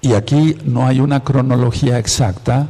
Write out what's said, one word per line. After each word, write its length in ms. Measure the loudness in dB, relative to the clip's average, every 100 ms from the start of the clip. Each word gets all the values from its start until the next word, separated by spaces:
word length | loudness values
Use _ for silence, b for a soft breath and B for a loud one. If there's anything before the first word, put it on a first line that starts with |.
y 120 | 2
aquí 420 | 0 2 2 2 0 -4
no 200 | 0 0
hay 140 | 2
una 240 | 0 0
cronología 720 | 0 0 2 0 0 0 0 0
exacta 680 | -2 -2 -2 -2 -2 -2 -2